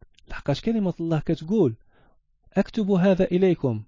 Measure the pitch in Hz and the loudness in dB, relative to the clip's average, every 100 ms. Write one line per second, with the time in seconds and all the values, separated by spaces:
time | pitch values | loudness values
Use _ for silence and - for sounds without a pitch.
0 | - _ - - - 139 - 226 190 - | -16 _ -16 -8 -4 -4 -2 -2 -2 -4
1 | 165 160 - 160 156 220 151 113 _ _ | -2 -2 -2 -4 -2 2 2 0 _ _
2 | _ _ _ _ _ - 202 - 196 190 | _ _ _ _ _ -4 -2 -2 0 2
3 | 190 185 185 180 190 165 135 110 | 4 2 2 2 2 2 -2 -4